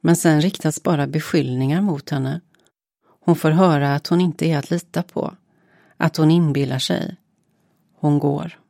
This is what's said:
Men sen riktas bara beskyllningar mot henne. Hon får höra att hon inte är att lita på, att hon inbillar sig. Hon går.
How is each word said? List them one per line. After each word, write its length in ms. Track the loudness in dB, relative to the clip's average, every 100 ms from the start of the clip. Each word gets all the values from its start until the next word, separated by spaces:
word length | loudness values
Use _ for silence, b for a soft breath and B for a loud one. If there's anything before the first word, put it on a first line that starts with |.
Men 140 | 2 2
sen 260 | 4 4
riktas 420 | 2 -2 -4 -2
bara 240 | -2 -2 -2
beskyllningar 720 | -4 -2 -2 0 -2 0 0
mot 280 | -2 -4 -4
henne. 320 | -6 -4 -8 _ _ _ _ _ _ _ _ 0
Hon 100 | 2
får 160 | 2
höra 440 | 4 4 4 2 -2
att 120 | 0
hon 140 | 0
inte 240 | 0 0 -2
är 120 | -2
att 140 | -2
lita 320 | -6 -4 -8
på, 300 | -6 -6 -8 -10 _ b b b b b
att 200 | -4 2
hon 140 | 2
inbillar 480 | 4 2 0 -2 -4
sig. 360 | -2 -4 -4 -10 _ _ _ _ _ _ _ _
Hon 240 | 0 2
går. 400 | 0 -2 -8 -14